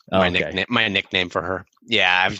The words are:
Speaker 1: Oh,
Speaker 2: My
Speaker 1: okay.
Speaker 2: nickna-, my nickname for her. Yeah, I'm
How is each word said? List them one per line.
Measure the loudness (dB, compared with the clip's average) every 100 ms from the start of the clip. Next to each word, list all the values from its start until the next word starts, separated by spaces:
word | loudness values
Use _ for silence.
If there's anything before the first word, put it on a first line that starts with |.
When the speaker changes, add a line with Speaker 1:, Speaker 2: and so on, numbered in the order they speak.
| -2
Speaker 1:
Oh, | 2
Speaker 2:
My | 2
Speaker 1:
okay. | 2 -2
Speaker 2:
nickna-, | -4 -2
my | 0 0
nickname | -2 -2 -2 -2
for | -4
her. | -4 -6 -8 _ -2
Yeah, | 2 2 2
I'm | 0